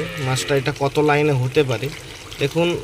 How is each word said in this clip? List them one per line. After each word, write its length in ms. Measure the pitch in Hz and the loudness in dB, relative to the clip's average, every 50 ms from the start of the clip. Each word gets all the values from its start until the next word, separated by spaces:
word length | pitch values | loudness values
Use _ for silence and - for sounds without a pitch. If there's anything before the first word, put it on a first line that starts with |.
| 156 165 - 156 | -2 -4 -6 -4
মাছটা 360 | 139 127 131 127 - - 143 | -2 -2 -2 -2 0 0 0
এটা 180 | 139 127 147 139 - | 2 2 0 -2 0
কত 200 | 139 135 - 151 | -2 0 2 2
লাইনে 340 | 151 151 147 147 151 151 143 | 4 4 4 4 4 4 2
হতে 300 | 127 123 127 - 156 143 | 2 0 2 2 2 2
পারে। 240 | 131 120 101 131 143 - - - - - - - - - - | 2 0 -2 -4 -6 -8 -10 -14 -14 -16 -16 -16 -14 -4 -4
দেখুন 380 | 139 131 - 160 170 175 170 - | -4 0 0 0 0 2 0 -2